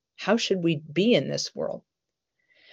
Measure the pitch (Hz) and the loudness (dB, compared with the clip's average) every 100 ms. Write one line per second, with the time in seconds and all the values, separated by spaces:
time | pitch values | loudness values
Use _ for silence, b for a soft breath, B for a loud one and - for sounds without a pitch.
0 | _ - 185 226 - 190 170 151 151 151 | _ -8 0 0 0 0 0 0 -2 0
1 | 220 180 143 143 - - - - - _ | 4 4 2 -4 -6 -6 -6 -8 -14 _
2 | _ _ _ _ b b b | _ _ _ _ b b b